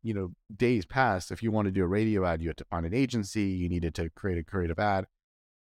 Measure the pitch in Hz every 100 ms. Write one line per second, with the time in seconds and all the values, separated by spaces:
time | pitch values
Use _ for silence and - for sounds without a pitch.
0 | 117 104 92 87 - 104 120 123 90 131
1 | 127 95 - 87 110 107 101 95 87 101
2 | 110 104 90 82 82 - - 85 82 110
3 | 131 123 98 107 98 92 87 87 85 -
4 | 82 - 101 87 80 98 87 82 104 98
5 | 92 _ _ _ _ _ _